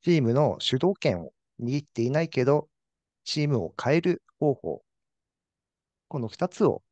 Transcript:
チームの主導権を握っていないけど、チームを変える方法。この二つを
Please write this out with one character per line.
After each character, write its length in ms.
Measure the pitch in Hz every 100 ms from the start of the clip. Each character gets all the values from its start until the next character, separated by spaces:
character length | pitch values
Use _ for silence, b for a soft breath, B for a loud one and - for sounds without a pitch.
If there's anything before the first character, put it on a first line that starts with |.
チ 80 | -
ー 100 | 170
ム 120 | 117
の 240 | 123 147 85
主 140 | -
導 200 | 131 170 196
権 220 | 151 90
を 100 | 78 _ _ _
握 220 | 120 143
っ 40 | 147
て 140 | -
い 100 | 117
な 100 | 147
い 80 | 165
け 160 | - 127
ど、 240 | 147 - _ _ _ _ _ -
チ 160 | - 147
ー 40 |
ム 80 | 135
を 160 | 82 -
変 140 | 120 156
え 40 |
る 220 | 175 170 _ _
方 140 | 151
法。 300 | 131 82 78 _ _ _ _ _ _ _ _ _ _ _ _ _
こ 120 | 151
の 80 | 113
二 200 | - 180
つ 160 | - 190
を 180 | - _